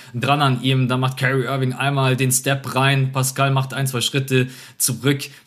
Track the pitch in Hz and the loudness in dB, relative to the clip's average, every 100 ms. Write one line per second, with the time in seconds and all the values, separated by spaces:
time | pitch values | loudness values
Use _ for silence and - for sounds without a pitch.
0 | - 120 120 147 143 123 131 135 123 127 | -12 -4 0 2 4 2 2 2 2 0
1 | 131 131 131 135 117 135 131 123 135 143 | -2 0 0 0 0 -2 -2 -2 -2 2
2 | 131 127 131 127 139 135 - 131 135 139 | 2 2 2 0 0 -2 -2 0 2 2
3 | 131 131 131 - 139 135 131 120 131 120 | 0 0 -2 0 0 2 -2 -4 -2 -2
4 | 117 143 131 131 127 - - - - - | -2 -2 0 0 0 -4 -20 -6 -4 0
5 | 127 143 - - | 0 0 -4 -16